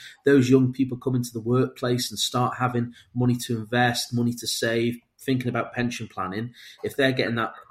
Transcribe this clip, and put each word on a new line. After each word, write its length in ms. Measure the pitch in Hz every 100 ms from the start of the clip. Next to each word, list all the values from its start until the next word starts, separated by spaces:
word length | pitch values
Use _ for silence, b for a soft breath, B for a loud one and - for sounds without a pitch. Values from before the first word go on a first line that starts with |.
| B B -
those 240 | 139 123
young 220 | 131 123
people 260 | 127 131 123
come 180 | - 127
into 180 | 123
the 80 | 117
workplace 680 | 110 127 123 - 127 123 -
and 80 | 104
start 400 | - 123 123 -
having 360 | 127 123 120 B B
money 200 | 123 123
to 240 | 120 - 113
invest, 560 | 104 120 123 120 -
money 200 | 120 120
to 120 | 117 -
save, 540 | - 117 117 120 120 _ _
thinking 300 | - 131 127
about 240 | 117 117
pension 340 | - 120 120 110
planning, 460 | - 92 98 120 B B B
if 120 | 107 -
they're 160 | 135
getting 240 | 131 101 117
that 180 | 110 - -